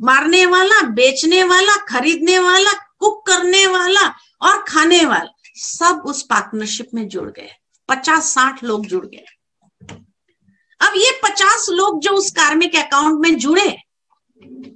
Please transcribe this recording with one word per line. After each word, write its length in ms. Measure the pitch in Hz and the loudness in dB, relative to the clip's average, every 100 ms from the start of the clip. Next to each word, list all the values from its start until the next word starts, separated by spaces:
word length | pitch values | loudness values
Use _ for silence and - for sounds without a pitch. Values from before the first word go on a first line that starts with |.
मारने 460 | 233 269 302 359 359 | 0 2 4 2 4
वाला, 360 | 359 381 427 | 4 4 2
बेचने 600 | 277 214 262 269 320 370 | 2 2 2 2 0 2
वाला, 340 | 370 370 392 403 | 4 4 2 0
खरीदने 640 | - 247 294 330 330 370 | -2 -4 -2 0 0 2
वाला, 340 | 359 370 403 | 2 2 2
कुक 540 | 403 - - 427 427 - | -2 -8 -2 -2 -2 -2
करने 400 | 370 359 381 381 | 0 2 2 2
वाला 420 | 370 359 403 359 - _ - | 0 0 0 0 -4 _ -4
और 240 | 349 415 - | 0 0 -2
खाने 360 | 311 320 349 | 0 2 4
वाला, 280 | 294 180 - _ - - | 2 0 -6 _ -20 -16
सब 460 | - - 339 320 277 | -14 -2 -2 -2 -6
उस 160 | 277 | -10
partnership 680 | - 214 202 214 214 - 233 | -4 -4 -4 -10 -8 -8 -10
में 140 | 233 208 | -10 -10
जुड़ 220 | 185 - | -10 -12
गए। 200 | - - - _ _ - | -16 -20 -20 _ _ -6
पचास 460 | 254 285 311 311 | -4 0 0 0
साठ 300 | 262 262 262 | -2 -2 -2
लोग 220 | 240 214 202 | -6 -6 -4
जुड़ 200 | 180 - | -8 -8
गए। 180 | - - _ _ _ _ _ - - _ _ _ _ _ _ _ - | -20 -20 _ _ _ _ _ -20 -20 _ _ _ _ _ _ _ -2
अब 120 | 403 392 | -2 2
ये 240 | 480 508 | 0 0
पचास 420 | 415 403 392 440 403 | -4 0 0 0 -2
लोग 320 | 349 403 320 | 0 0 0
जो 100 | 392 | -2
उस 200 | 392 381 | 0 -2
कार्मिक 460 | - 294 311 339 330 | 0 0 2 0 -2
account 440 | 294 277 302 302 | 0 0 0 0
में 180 | 330 294 | 0 0
जुड़े, 300 | 262 349 403 - _ _ _ _ _ _ - - - | 0 0 0 -4 _ _ _ _ _ _ -20 -20 -20